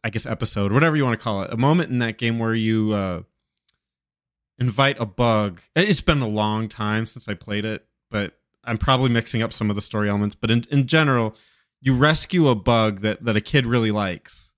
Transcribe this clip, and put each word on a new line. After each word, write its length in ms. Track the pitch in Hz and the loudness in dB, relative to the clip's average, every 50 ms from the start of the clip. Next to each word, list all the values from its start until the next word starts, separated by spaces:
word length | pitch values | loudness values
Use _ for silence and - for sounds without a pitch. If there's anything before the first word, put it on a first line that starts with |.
| - | -6
I 80 | 113 | -4
guess, 160 | - 113 - | -6 -4 -6
episode, 460 | 123 113 - - - - 107 101 98 101 | -6 -6 -4 -4 -4 -2 0 0 2 2
whatever 240 | 131 151 165 156 | 4 4 4 2
you 80 | 151 139 | 2 2
wanna 120 | 127 113 | 0 0
call 260 | 107 - 117 107 98 95 | -2 -2 -4 -4 -4 -4
it, 100 | - - | -6 -2
a 40 | |
moment 340 | 113 123 139 156 180 165 - | 0 2 4 4 2 2 0
in 80 | 123 123 | -2 -2
that 180 | 120 113 110 - | -2 -2 -4 -2
game 200 | 123 117 117 117 | -2 -2 -2 0
where 160 | 113 113 113 | -2 -2 0
you, 380 | 113 110 110 110 110 107 107 107 | 0 0 0 2 2 0 0 0
uh, 300 | 104 98 95 90 85 98 _ _ _ _ _ _ _ _ _ _ _ _ _ _ _ _ _ _ _ _ _ _ _ _ _ _ _ | 0 -2 -2 -4 -6 -10 _ _ _ _ _ _ _ _ _ _ _ _ _ _ _ _ _ _ _ _ _ _ _ _ _ _ _
invite 380 | 123 127 110 - 135 139 143 - | -2 -2 2 2 2 2 2 -2
a 60 | 117 | -6
bug. 540 | 104 92 - 123 120 113 107 107 101 90 82 - _ _ | -6 -2 0 2 2 4 2 2 0 -4 -10 -20 _ _
It, 140 | 156 180 208 | 0 2 2
it's 120 | 190 - | 2 2
been 220 | - - 160 143 131 | 2 0 0 0 0
a 60 | 110 | -2
long 400 | 104 107 107 107 107 110 113 107 | 0 0 0 0 0 -2 -4 -6
time 380 | - - 110 104 107 110 113 | -6 -6 -4 -2 -2 -2 -2
since 220 | 110 - 117 - - | -4 -8 -14 -10 -10
I 60 | 101 | -10
played 300 | 87 - - 104 104 104 | -10 -8 -8 -6 -6 -4
it, 200 | 110 110 - _ _ _ _ _ _ | -6 -8 -8 _ _ _ _ _ _
but 280 | - 107 101 92 _ _ _ _ _ _ _ | -4 -4 -4 -4 _ _ _ _ _ _ _
I'm 160 | 117 117 107 | -6 -6 -4
probably 320 | - - 135 123 131 131 | 0 2 2 4 4 4
mixing 320 | 120 117 110 - - 117 113 | 2 2 0 0 -2 -2 -2
up 100 | 113 - | -4 -4
some 160 | - 113 107 | -2 -2 -2
of 80 | 104 | -2
the 60 | 101 - | -2 -4
story 260 | - - 107 104 104 | -4 -2 -2 0 0
elements. 260 | 101 101 104 101 - | 0 0 0 -2 -4
But 140 | _ - 113 | _ 0 2
in, 140 | 113 120 117 _ | 2 0 0 _
in 160 | 147 143 135 | 0 0 2
general, 480 | 123 - 160 156 147 135 120 113 110 110 _ _ _ _ _ _ _ _ _ | 2 2 2 2 2 2 0 0 -2 -6 _ _ _ _ _ _ _ _ _
you 140 | - 131 131 | 0 0 2
rescue 520 | 123 135 151 160 151 - - - 180 160 139 | 4 4 4 4 2 0 0 2 2 4 4
a 60 | 123 | 2
bug 460 | 104 92 127 120 117 110 107 104 95 | 2 2 2 2 4 2 0 0 -2
that, 240 | 104 107 104 - - | -4 -4 -4 -2 -2
that 120 | 117 110 | 0 0
a 40 | 107 | 0
kid 260 | 104 - - 143 127 | -2 0 0 0 0
really 240 | 113 120 123 113 110 | 2 0 0 2 0
likes 640 | 104 107 101 95 87 - _ - - - - - _ | 0 0 -2 -4 -6 -8 _ -18 -18 -18 -18 -20 _